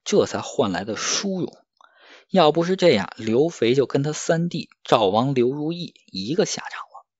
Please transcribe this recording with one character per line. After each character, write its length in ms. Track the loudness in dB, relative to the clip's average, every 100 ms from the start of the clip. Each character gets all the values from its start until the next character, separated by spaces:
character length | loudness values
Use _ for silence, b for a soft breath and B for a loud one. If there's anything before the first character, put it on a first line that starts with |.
这 220 | 0 2 2
才 140 | -2
换 320 | -6 -2 -2
来 120 | -2
的 120 | -6 -6
殊 440 | -4 -4 -4 -4
荣。 140 | -6 -10 _ _ b b b b b
要 220 | 4 4
不 140 | 4 0
是 100 | 2
这 140 | 4
样， 200 | 4 0 -8
刘 320 | -2 0 0
肥 260 | 0 2
就 120 | 2 2
跟 180 | 0
他 80 | -2
三 380 | -4 -2 0 0
弟 200 | -4 -10 _
赵 220 | 2 4 4
王 280 | 2 2
刘 160 | 2 0
如 220 | 0 -6
意 220 | -8 -12 -16 _
一 240 | -10 -4 -2
个 100 | -2
下 160 | -4 -10
场 120 | -14
了。 240 | -16 -20 -20